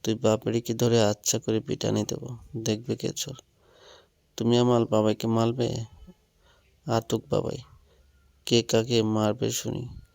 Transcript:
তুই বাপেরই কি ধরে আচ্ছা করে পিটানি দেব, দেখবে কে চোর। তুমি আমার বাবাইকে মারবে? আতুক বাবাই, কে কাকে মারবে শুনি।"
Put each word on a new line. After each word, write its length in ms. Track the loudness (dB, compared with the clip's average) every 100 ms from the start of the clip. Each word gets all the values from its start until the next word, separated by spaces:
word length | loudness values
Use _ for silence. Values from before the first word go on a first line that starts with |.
তুই 120 | -4
বাপেরই 460 | 0 2 2 0 -2
কি 140 | -2
ধরে 260 | 0 2 4
আচ্ছা 380 | 4 2 -2 -4
করে 220 | -2 -2
পিটানি 440 | -2 -4 -2 -2
দেব, 320 | -2 -6 -8 -14 -14 -8
দেখবে 400 | -4 -4 -4 -6
কে 140 | -6
চোর। 260 | -6 -10 -12 -20 _ _ _ -20 -20 _ _ _ -4
তুমি 220 | 2 4
আমার 260 | 6 4 4
বাবাইকে 400 | 2 2 2 0
মারবে? 500 | 2 2 0 -4 -4 -10 -16 -20 -20 _ _ _ _ _ _ -2
আতুক 380 | -2 0 -4 -2
বাবাই, 280 | -2 -2 -8 -12 -20 _ _ _ _ _ _ 0
কে 160 | 0
কাকে 400 | 2 0 2 0
মারবে 480 | 2 2 0 0 -4
শুনি।" 380 | -4 -6 -8 -8 -14 -20